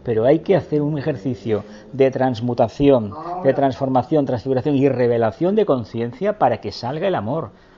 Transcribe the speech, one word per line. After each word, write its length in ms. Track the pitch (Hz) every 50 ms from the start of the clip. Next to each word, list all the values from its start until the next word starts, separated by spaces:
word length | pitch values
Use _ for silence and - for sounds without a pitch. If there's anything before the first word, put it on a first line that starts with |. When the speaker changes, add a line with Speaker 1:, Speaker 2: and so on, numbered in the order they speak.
| -
Speaker 1:
pero 220 | 127 113 110 113
hay 140 | 131 156 160
que 140 | - - 190 160
hacer 240 | - - 156 151
un 160 | 147 147 156 143
ejercicio 640 | - 160 143 123 - 135 120 - - 113 107 101 - - - - - - -
de 180 | 127 135 135
transmutación, 1000 | 120 131 127 131 127 107 120 123 120 120 123 107 - - 139 143 139 123 107 101 98
Speaker 2:
Ahora. 280 | - - 175 175 180 180
Speaker 1:
de 100 | 135 131
transformación, 720 | 139 139 135 123 - 139 131 131 127 123 - 160 147 139
transfiguración 500 | 131 127 117 - 131 131 127 117 151 143
y 140 | 131 139 139
revelación 640 | 127 123 123 120 120 117 113 110 - - 160 180 208
de 100 | 220 202
conciencia 720 | 190 143 127 110 - - 113 117 120 120 - 190 208 202 -
para 220 | 151 127 117 104
que 140 | - 104 92
salga 340 | - - 117 143 156 180 196
el 80 | 180
amor, 360 | 131 101 107 135 165 131 104 - - _ _ -